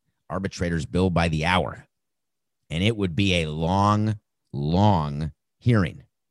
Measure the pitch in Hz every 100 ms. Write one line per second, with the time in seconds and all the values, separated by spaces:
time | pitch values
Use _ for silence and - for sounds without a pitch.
0 | _ _ - 82 95 - 87 82 67 -
1 | 92 85 85 78 80 92 64 - - _
2 | _ _ _ _ _ _ - 80 101 113
3 | 98 82 101 90 80 76 82 95 101 104
4 | 107 104 _ _ _ 67 71 85 104 95
5 | 76 71 78 - _ _ - 113 87 -
6 | - _ _